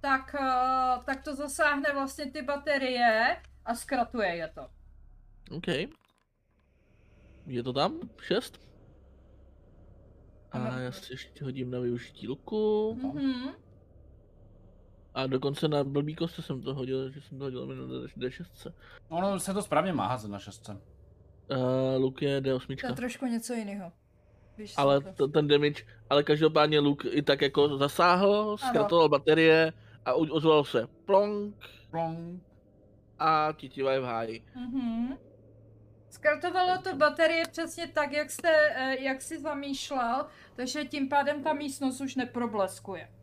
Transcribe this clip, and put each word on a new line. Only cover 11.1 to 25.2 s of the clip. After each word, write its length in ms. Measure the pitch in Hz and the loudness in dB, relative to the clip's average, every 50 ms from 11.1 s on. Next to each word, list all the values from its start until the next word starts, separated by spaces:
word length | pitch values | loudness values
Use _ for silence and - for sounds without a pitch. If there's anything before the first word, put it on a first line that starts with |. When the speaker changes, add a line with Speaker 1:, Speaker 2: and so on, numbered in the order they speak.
| 131 | -14
Speaker 2:
ještě 320 | 127 - - - - 147 | -14 -16 -18 -14 -10 -10
hodím 260 | 135 127 135 127 127 | -8 -6 -6 -6 -4
na 80 | 127 123 | -4 -2
využití 480 | 123 120 120 120 120 - - - - - | -2 -2 -2 -2 -6 -12 -16 -14 -8 -8
luku. 680 | - - - - 220 214 214 214 214 208 214 220 226 233 254 | -8 -8 -8 -6 -4 0 0 2 2 2 0 -2 -4 -4 -6
Speaker 1:
Mhm. 460 | 269 277 294 277 269 262 247 254 277 - - - - - - - - - - - - - - - - - - - - - - - - - - - - - - - - - | -6 -6 -2 -2 -2 -2 -2 -6 -10 -12 -12 -20 -20 -20 -20 -20 -20 -20 -20 -20 -20 -20 -20 -20 -20 -20 -20 -20 -20 -20 -20 -20 -20 -20 -20 -20 -20 -20 -20 -20 -12 -4
Speaker 2:
A 120 | 127 131 | -4 -2
dokonce 420 | 135 131 131 135 139 139 - - 160 | 0 0 0 0 -2 -2 0 0 0
na 160 | 151 143 139 | 2 2 0
blbý 300 | 139 139 143 143 147 156 | 2 0 -2 -2 -2 -4
kostce 280 | 165 170 170 - - 160 | -4 -6 -6 -6 -10 -10
jsem 200 | - - 131 123 | -8 -8 -8 -6
to 120 | 131 135 | -6 -6
hodil, 360 | 135 131 127 131 131 135 131 | -6 -4 -4 -4 -4 -6 -6
že 100 | 131 143 | -10 -14
jsem 180 | 135 - - 131 | -18 -16 -14 -10
to 60 | 139 | -8
hodil 220 | 139 127 123 127 | -8 -8 -8 -10
minulé 340 | 131 135 127 127 127 127 131 123 | -10 -10 -10 -10 -10 -10 -10 -10
na 60 | 127 - | -10 -12
D 140 | - 127 127 | -8 -8 -8
šestce. 440 | 127 - 175 - - - - - - - - - - - - - | -8 -8 -16 -16 -16 -16 -16 -16 -16 -16 -20 -20 -20 -20 -16 -8
Speaker 3:
Ono 320 | 160 170 185 196 202 185 | -4 -2 -2 0 -2 -2
se 140 | - - 196 | -4 -4 -4
to 80 | 208 202 | -4 -4
správně 300 | - - - - 190 180 | 0 2 2 2 2 0
má 140 | 185 - | 0 0
házet 220 | 101 127 123 110 104 | 0 -2 -4 -6 -8
na 80 | 101 98 | -10 -10
šestce. 420 | - - 95 - - - 104 101 - - - - - - - - - - - - - - | -10 -14 -18 -18 -16 -16 -16 -16 -16 -20 -20 -20 -20 -20 -20 -20 -20 -20 -20 -20 -10 -6
Speaker 2:
Eh, 460 | 139 131 127 127 127 131 131 131 131 | -4 -2 0 0 0 0 0 0 2
luk 260 | 131 131 131 131 - 147 | 2 0 0 0 0 -2
je 180 | 143 139 139 | 0 0 0
D 140 | 135 135 131 | 0 0 0
osmička. 340 | 127 - - 135 131 - 254 | -2 -2 -6 -10 -8 -6 -6
Speaker 1:
To 40 | - | -6
je 40 | |
trošku 300 | - 233 247 233 - - | -4 -4 -6 -6 -4 -4
něco 280 | 254 233 226 226 - 247 | -2 -2 -4 -4 -4 -6
jiného. 380 | 233 220 202 196 202 190 170 - _ _ _ _ _ _ _ _ - - - - - | -6 -6 -6 -8 -8 -10 -12 -16 _ _ _ _ _ _ _ _ -20 -20 -20 -18 -16
Víš, 160 | 214 202 - | -16 -8 -2
Speaker 2:
Ale 240 | - 139 139 139 139 139 | 2 4 6 4 4 2
Speaker 1:
co 40 | 190 | -2
to 40 | 190 | -2
Speaker 2:
to, 160 | - | -2